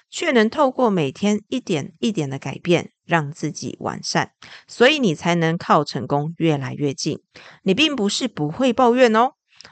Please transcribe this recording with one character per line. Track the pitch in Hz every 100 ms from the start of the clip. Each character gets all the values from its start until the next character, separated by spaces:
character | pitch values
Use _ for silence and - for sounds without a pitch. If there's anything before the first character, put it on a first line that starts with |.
| _
却 | - 339
能 | 247 214
透 | 311 277
过 | 254 247
每 | 190 139
天 | 135 202 208 -
一 | 254
点 | - 160 - -
一 | 233
点 | 202 143
的 | 135
改 | 139 135
变， | - 170 - _
让 | - 170 143
自 | 151 156
己 | - 127 -
完 | 98 58
善， | - 170 - _ - - _
所 | - 240
以 | 311
你 | 226
才 | 147 170
能 | 170 165 175
靠 | - 185
成 | 147 147 -
功 | 143 151 170
越 | 160 143
来 | 127
越 | 127 143
近。 | - 160 - _ - - -
你 | 190
并 | 190 311
不 | 269 202
是 | - 262
不 | - 151
会 | 165 254
抱 | 240 247
怨 | 247 247
哦， | 220 254 - _ _ -